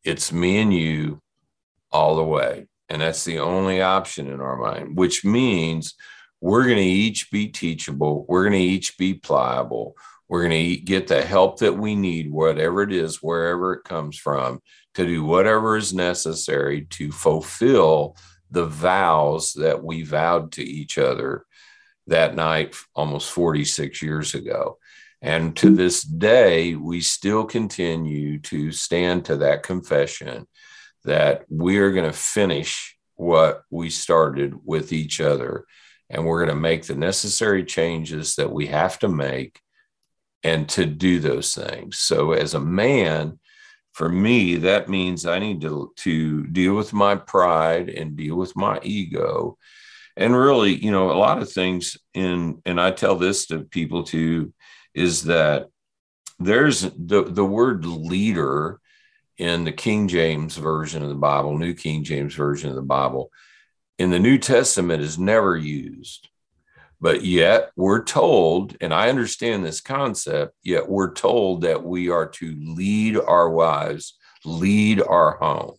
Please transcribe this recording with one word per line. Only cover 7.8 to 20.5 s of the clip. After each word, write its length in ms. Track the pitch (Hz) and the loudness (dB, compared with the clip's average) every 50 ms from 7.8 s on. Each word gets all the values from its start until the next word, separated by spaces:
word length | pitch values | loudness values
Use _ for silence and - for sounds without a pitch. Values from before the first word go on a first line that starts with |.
| - - 69 69 76 76 76 71 - - | -8 -8 -4 -2 0 0 0 -2 -2 0
We're 160 | 90 92 92 | 2 2 4
gonna 120 | 104 101 | 4 4
each 400 | 95 92 90 95 95 - - - | 4 4 2 2 0 -2 -6 -4
be 180 | - 92 95 95 | -2 -2 -2 -2
pliable. 840 | 78 - - 76 67 64 64 62 64 64 58 58 57 57 - - - - - - _ _ _ | -4 -2 0 2 2 2 0 -2 -2 -4 -4 -6 -8 -8 -10 -14 -20 -20 -20 -20 _ _ _
We're 140 | 85 87 | -2 0
gonna 120 | 87 85 80 | 0 2 2
e-, 220 | 82 85 87 90 | 2 0 0 -2
get 320 | - - 92 95 95 92 - | -4 -2 0 0 0 2 2
the 140 | 87 71 | 2 2
help 360 | 65 85 98 95 95 95 - - | 2 2 4 4 4 4 4 2
that 180 | 117 104 - | 2 2 2
we 180 | 98 107 107 104 | 0 -2 -2 0
need, 360 | 101 98 92 85 82 80 73 | 0 0 0 -2 -2 -4 -6
whatever 520 | 73 78 78 80 78 73 78 82 87 98 | -2 2 2 2 2 2 0 0 2 0
it 100 | 101 101 | 0 0
is, 300 | 95 90 82 82 78 - | 0 -2 -2 -2 -6 -6
wherever 500 | - 80 85 85 82 85 87 87 92 92 | -4 -2 -2 0 0 -2 -2 -2 -2 -4
it 120 | 90 - _ | -4 -6 _
comes 340 | - 87 80 78 76 73 - | -8 -8 -8 -8 -8 -12 -8
from, 420 | - 76 71 69 65 64 64 64 _ _ _ _ _ _ _ | -4 -4 -2 -2 -2 -4 -6 -8 _ _ _ _ _ _ _
to 100 | - 90 | -2 -2
do 200 | 87 87 82 76 | 0 0 -2 0
whatever 520 | 78 85 92 98 110 110 110 110 110 107 | 2 2 4 4 4 4 2 2 0 0
is 160 | 107 104 92 | 0 -2 -4
necessary 960 | 95 92 90 90 87 - - 80 80 80 - - 78 71 69 71 71 76 76 - | -2 0 0 0 -2 -2 -4 -6 -6 -6 -4 -2 -2 0 0 -2 -4 -4 -8 -12
to 200 | - - 73 73 | -12 -10 -10 -10
fulfill 1080 | 73 - - - 80 80 - - - - 117 131 135 107 85 78 80 76 73 - - - - - _ _ _ _ | -8 0 2 2 2 2 -2 -8 -4 2 4 4 6 6 6 6 4 4 2 -2 -8 -18 -20 -20 _ _ _ _
the 160 | - 87 85 | -2 -2 -2
vows 840 | 80 76 76 82 90 92 98 95 85 78 78 73 73 76 80 80 - - | -2 -4 -2 0 2 2 4 4 4 4 4 4 2 0 -2 -4 -6 -4
that 280 | 71 76 78 76 - | 0 0 0 0 0
we 200 | - 80 80 82 | -4 -8 -8 -8
vowed 500 | 80 73 78 76 80 85 87 85 80 76 | -6 -4 -2 0 2 2 0 0 -2 -6